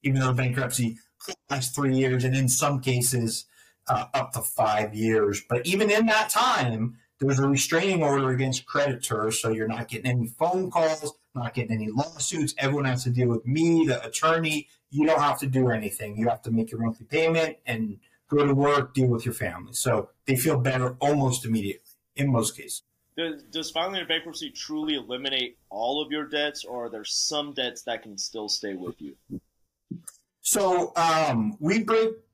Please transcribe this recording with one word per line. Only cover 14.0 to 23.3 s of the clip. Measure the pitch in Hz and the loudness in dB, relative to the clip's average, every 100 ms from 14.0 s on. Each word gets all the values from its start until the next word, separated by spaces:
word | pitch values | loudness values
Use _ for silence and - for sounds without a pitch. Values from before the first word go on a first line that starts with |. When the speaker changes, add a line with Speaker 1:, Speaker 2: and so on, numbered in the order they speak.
| - | -2
Speaker 1:
attorney. | - 160 165 160 151 147 _ _ | 0 2 2 2 -2 -6 _ _
You | 139 151 | 0 4
don't | 156 | 4
have | 143 131 | 2 0
to | 139 | 0
do | 131 127 | 2 2
anything. | 113 107 - 107 104 | 2 -4 -6 -8 -2
You | 113 | 0
have | 113 | 0
to | - | 0
make | 113 113 | -2 0
your | 117 | -2
monthly | 113 113 110 | -4 -4 -2
payment | 151 165 165 160 151 - | 0 2 2 0 -2 -8
and | 113 110 98 _ _ _ | -4 -4 -8 _ _ _
go | 147 143 | 2 4
to | |
work, | 139 143 147 131 | 4 4 4 2
deal | - 127 | 2 2
with | 117 120 | 2 -2
your | |
family. | - 95 87 90 | -4 -6 -6 -10
So | - 127 92 - _ - | -4 0 0 -2 _ -2
they | 131 | 0
feel | 160 143 | 2 2
better | 127 127 127 - | 2 0 -2 0
almost | 143 147 135 120 113 | 2 4 2 0 0
immediately | 113 98 - _ - _ - | -2 -2 -8 _ -20 _ -2
in | 139 | 2
most | 120 107 - | 2 0 -6
cases. | - - _ _ _ - | -12 -12 _ _ _ -6
Speaker 2:
Does, | 165 | -6